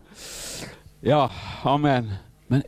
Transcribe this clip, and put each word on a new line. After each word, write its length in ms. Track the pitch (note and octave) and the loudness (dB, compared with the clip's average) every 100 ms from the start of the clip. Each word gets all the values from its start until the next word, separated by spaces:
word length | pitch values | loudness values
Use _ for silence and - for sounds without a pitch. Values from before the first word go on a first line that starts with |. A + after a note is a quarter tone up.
| - - - - - - - - - - | -8 -20 -16 -14 -12 -12 -14 -16 -20 -4
Ja, 280 | G#2+ D3 C3 - - - C3 | 2 4 2 -2 -14 -4 0
amen. 480 | C#3+ D3 C3 A2+ G2 - - - | 2 4 2 0 -6 -12 -14 0
Men 140 | B2+ | 0